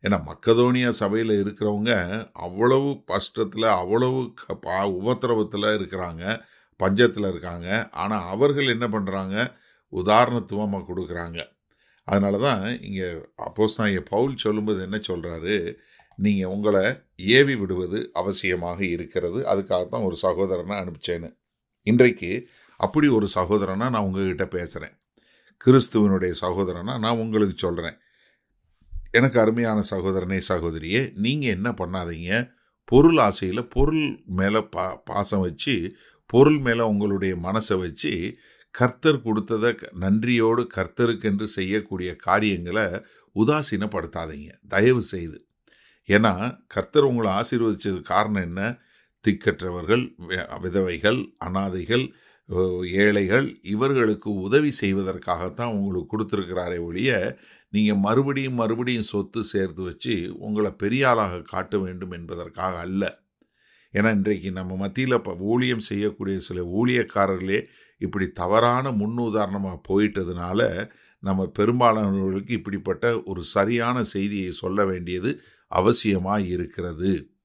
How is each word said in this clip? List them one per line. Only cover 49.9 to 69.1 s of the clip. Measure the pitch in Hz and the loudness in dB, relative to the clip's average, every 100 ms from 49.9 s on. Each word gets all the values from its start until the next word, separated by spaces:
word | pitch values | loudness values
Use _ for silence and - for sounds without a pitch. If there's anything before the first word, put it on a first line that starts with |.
| 117 127 - 87 | 2 0 -10 -8
வி-, | 92 - - | -6 -6 -8
விதவைகள், | 90 92 92 85 101 123 - _ 90 | -4 0 0 0 0 0 -4 _ -6
அனாதைகள், | 95 98 92 87 117 131 - _ _ _ | -4 -4 -6 0 0 0 -10 _ _ _
அ, | 90 92 90 90 | -2 0 -2 -4
ஏழைகள், | 92 104 104 95 113 139 - | 2 4 4 2 2 0 -6
இவர்களுக்கு | 90 104 131 135 113 104 104 | -6 -2 0 2 2 0 -4
உதவி | 101 95 131 151 - | -4 2 2 4 0
செய்வதற்காகத்தான் | 101 98 92 90 - 85 90 80 120 | 0 0 -2 -6 -4 -4 -4 -6 -6
உங்களுக்கு | 107 98 90 82 | -2 -2 -4 -4
கொடுத்திருக்கிறாரே | 107 104 104 87 90 87 87 | -6 -4 -4 -4 -4 -4 -6
ஒழிய, | 85 87 127 113 98 - - - _ | -6 -4 0 0 -2 -6 -18 -20 _
நீங்க | 104 107 101 | 0 2 2
மறுபடியும் | 98 117 139 135 135 | 2 2 2 -2 -4
மறுபடியும் | 123 113 113 123 123 | -2 -2 -2 -2 -2
சொத்து | 104 101 98 117 | -2 -4 -4 -4
சேர்த்து | 104 104 95 85 | -2 -2 -2 -4
வச்சு | 92 82 127 107 90 - | -10 -8 -6 -4 -6 -10
உங்களை | 107 107 104 | -6 -2 -2
பெரிய | - 101 123 135 | -2 -2 2 4
ஆளாக | 117 101 90 | 4 2 -4
காட்ட | - 92 92 104 | -8 -8 -4 -2
வேண்டும் | 92 92 90 | -4 -8 -10
என்பதற்காக | 87 82 85 85 82 92 87 | -12 -10 -10 -10 -6 -4 -4
அல்ல. | 87 95 95 - _ _ _ _ _ _ _ | -4 -2 -2 -6 _ _ _ _ _ _ _
ஏன்னா, | - 110 | 0 2
இன்றைக்கு | 107 98 101 92 | 2 2 0 -2
நம்ம | 92 92 92 98 | -6 -8 -4 -4
மத்தியில | 110 131 120 | -2 0 0
ப-, | - 87 | 0 -8
ஊழியம் | 95 120 127 120 | -2 0 2 -2
செய்யக்கூடிய | 107 101 104 101 98 98 | -2 -2 -2 -2 -4 -4
சில | - 90 87 95 123 | -4 -6 -4 0 2
ஊழியக்காரர்களே | 123 107 104 98 95 95 104 - _ _ _ | 2 0 0 0 0 0 -2 -2 _ _ _
இப்படி | - 101 92 | -6 -2 -4
தவறான | - 90 107 120 123 135 | -2 2 4 4 2 0
முன்னுதாரணமா | 113 104 | -2 -2